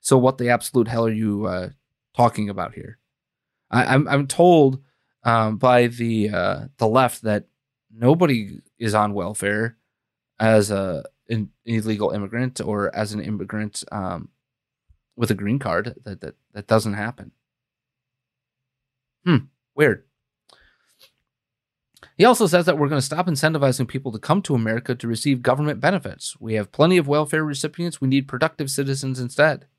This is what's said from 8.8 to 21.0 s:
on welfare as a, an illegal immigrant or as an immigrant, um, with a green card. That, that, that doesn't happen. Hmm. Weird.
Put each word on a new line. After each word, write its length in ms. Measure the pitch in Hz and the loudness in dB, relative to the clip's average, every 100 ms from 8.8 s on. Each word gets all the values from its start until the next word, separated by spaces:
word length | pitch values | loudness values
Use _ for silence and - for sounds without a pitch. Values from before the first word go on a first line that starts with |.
| 113 | -2
on 200 | 107 104 | 0 0
welfare 640 | 101 90 104 101 104 113 - _ _ _ _ _ _ | -2 -6 -4 -2 -2 -4 -6 _ _ _ _ _ _
as 320 | 110 110 101 | 4 4 4
a, 360 | 101 95 82 - _ _ | -2 -4 -6 -10 _ _
an 200 | 113 101 _ - | -6 -6 _ -4
illegal 460 | 113 107 107 104 | -4 -2 -2 -2
immigrant 480 | 104 98 113 127 127 | -2 -6 -6 -6 -6
or 340 | - 104 101 | -6 -2 -4
as 200 | - 107 | -4 -6
an 80 | 107 | -6
immigrant, 640 | 80 104 95 107 107 - - | -6 -8 -6 -8 -8 -10 -12
um, 380 | 104 92 90 - _ _ _ _ _ _ _ _ - | -8 -8 -8 -12 _ _ _ _ _ _ _ _ -6
with 160 | 113 | -2
a 40 | 101 | -2
green 240 | 101 135 | -2 -4
card. 360 | 127 85 113 - | -2 -4 -4 -12
That, 160 | - 95 | -16 -14
that, 160 | 78 - _ | -16 -18 _
that 140 | 104 104 | -18 0
doesn't 280 | 110 110 104 | 0 0 -6
happen. 360 | 107 120 98 _ _ _ _ _ _ _ _ _ _ _ _ _ _ _ _ _ _ _ | -8 -12 -20 _ _ _ _ _ _ _ _ _ _ _ _ _ _ _ _ _ _ _
Hmm. 140 | - 151 - _ _ - | 2 2 0 _ _ 2
Weird. 280 | 147 104 _ _ _ _ _ _ _ _ _ _ | 2 2 _ _ _ _ _ _ _ _ _ _